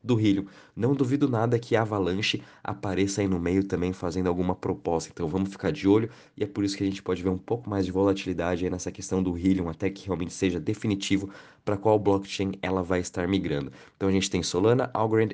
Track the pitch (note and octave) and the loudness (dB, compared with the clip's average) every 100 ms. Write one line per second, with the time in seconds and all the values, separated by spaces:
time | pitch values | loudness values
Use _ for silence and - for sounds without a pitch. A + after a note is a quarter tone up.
0 | A2 A#2 G#2+ G2 G2 - - - A#2 C#3 | 0 2 4 2 -2 -14 -16 -2 0 2
1 | B2+ C#3 C#3+ A#2 A#2 A#2+ A#2 A2 A2 G#2 | 2 2 2 2 2 0 2 0 2 0
2 | F2 F#2+ G#2 - - - - G2 G2+ F#2 | 0 0 -2 -4 -8 -12 -10 -6 -4 0
3 | G2 G#2 G2 F2+ F2 F#2+ G2 F2 F2+ F2+ | 0 2 0 2 2 2 2 0 -2 -2
4 | F2+ E2+ F#2 F2 F2+ F#2 - - F2 E2 | -4 0 0 0 0 -2 -2 -2 0 -2
5 | - - E2 F#2+ G2 - F#2+ D#2 G2 G#2+ | -4 -6 -4 -2 -2 -2 -2 2 4 4
6 | A2+ - - - G#2 - G2+ G2+ G2 F#2+ | 4 -8 -16 -8 -6 -2 -2 0 -2 -2
7 | - F2+ F#2 F#2 - A#2+ G2+ G2+ F#2 F#2 | -4 -2 0 -2 -4 -6 -4 -2 0 2
8 | G2 F#2+ F#2 E2+ E2+ F2 F2+ F2+ F2+ - | 2 2 -2 -2 -2 0 -2 -4 -8 -10
9 | - F#2+ F#2 F2 F#2+ F#2 E2+ D#2+ G2 G2 | -4 0 0 2 2 2 0 -2 -4 -4
10 | G2+ E2+ E2+ - F#2+ F2 D#2+ G#2+ A2 G2 | -6 -4 -4 -2 0 0 -4 -2 -2 -2
11 | - G2 G2 - - - - G2 A2 G#2+ | 0 -2 -2 -12 -20 -10 -4 0 4 4
12 | G2+ G2 G2 - G2 G2 F#2 F#2+ F2 F2+ | 4 2 0 -4 -4 -4 -2 -2 0 -2
13 | F#2 F#2 F2 G2 E2+ D2 C2+ - - - | -2 -4 0 0 0 -4 -6 -12 -20 -4
14 | G2 F#2+ F#2 F#2 E2 F2 G#2+ B2 B2+ - | 0 2 2 -2 0 2 4 2 0 -2
15 | A2 A2 G#2+ | 0 2 0